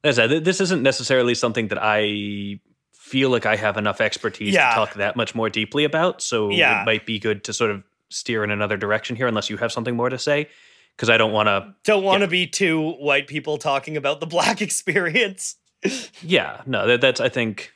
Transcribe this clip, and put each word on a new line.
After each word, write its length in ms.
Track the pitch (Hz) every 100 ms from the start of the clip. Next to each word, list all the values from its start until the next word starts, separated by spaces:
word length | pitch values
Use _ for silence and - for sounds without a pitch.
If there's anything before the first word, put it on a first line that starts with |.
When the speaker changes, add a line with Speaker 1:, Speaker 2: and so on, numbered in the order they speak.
Speaker 1:
As 140 | 151 120
I 60 |
said, 60 | 113
th-, 140 | 160
this 180 | 160 180
isn't 200 | 185 180
necessarily 540 | 135 127 123 131 120 120
something 320 | 120 117 107
that 100 | 101
I 760 | 107 107 104 104 104 101 101 101 _ _ _
feel 360 | _ - 131 135
like 160 | 123 110
I 100 | 107
have 220 | 107 101
enough 240 | 104 98
expertise 520 | 107 - 113 - -
Speaker 2:
Yeah. 160 | 190 127
Speaker 1:
to 60 | 113
talk 180 | 107 101
that 200 | 101 120
much 180 | 113
more 160 | 113 110
deeply 340 | 110 107 143
about, 380 | 147 156 175 -
so 280 | - 117 104
Speaker 2:
Yeah. 300 | 175 147 110
Speaker 1:
it 40 | 104
might 200 | 110 -
be 140 | 110
good 240 | 110 101 -
to 80 |
sort 180 | 107 110
of 120 | 104 - _ _
steer 340 | - - 113
in 80 | 104
another 260 | 104 104 104
direction 380 | 104 107 - 120
here, 120 | 127
unless 220 | 110 -
you 80 | 104
have 140 | 117
something 240 | - 117 120
more 140 | 123
to 80 | 127
say, 280 | - 147 151 - _ _ _ -
'cause 120 | 117
I 80 | 113
don't 140 | 110
wanna 440 | 107 107 98 104 - -
Speaker 2:
Don't 180 | 208
wanna 220 | 190 190 196
Speaker 1:
Yeah. 40 |
Speaker 2:
be 180 | 180 175
two 440 | - 190 160 156
white 340 | 135 143 139 143
people 300 | 147 143 147
talking 380 | 156 139 151 151
about 220 | 139 147
the 60 | 165
<laughs> 80 | 170
Black 260 | - 214
experience. 920 | 208 - - 175 175 180 208 190 - - _ _ - 262 233 -
Speaker 1:
Yeah, 400 | 165 175 73 - 135
no, 220 | 117 101
that, 140 | 123
that's, 180 | 131 123
I 80 | 120
think 420 | 127 113 101 -